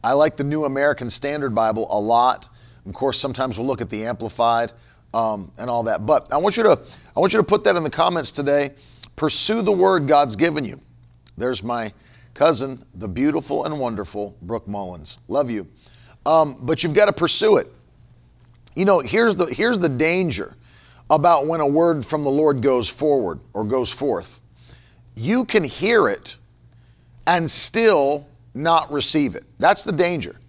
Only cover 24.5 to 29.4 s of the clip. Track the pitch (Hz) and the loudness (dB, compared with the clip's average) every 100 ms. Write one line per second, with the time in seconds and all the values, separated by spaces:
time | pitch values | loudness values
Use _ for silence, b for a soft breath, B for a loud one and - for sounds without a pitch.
24.5 | b b b b b - - 117 240 262 | b b b b b -20 -8 -2 0 2
25.5 | 220 147 - 196 233 143 101 - - _ | 0 0 -4 2 4 2 -2 -10 -16 _
26.5 | _ _ b b b b - - 175 160 | _ _ b b b b -6 0 0 2
27.5 | - - 220 226 175 139 147 - _ - | 0 0 2 4 4 2 -2 -8 _ -16
28.5 | 127 160 165 127 143 - 156 139 85 | -4 2 2 2 -4 -2 0 -2 -4